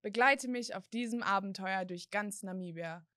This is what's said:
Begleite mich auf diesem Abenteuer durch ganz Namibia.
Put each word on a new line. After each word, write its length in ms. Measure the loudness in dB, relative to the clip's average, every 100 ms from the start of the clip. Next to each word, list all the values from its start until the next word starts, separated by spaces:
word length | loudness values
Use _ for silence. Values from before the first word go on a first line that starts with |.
Begleite 440 | -2 6 6 6 2
mich 260 | -4 -4
auf 140 | -8 -4
diesem 340 | -4 0 0
Abenteuer 640 | 2 2 2 -4 -2 -2 -2
durch 240 | -8 -4
ganz 320 | -2 -2 -6
Namibia. 640 | -6 -6 -6 -6 -8 -10 _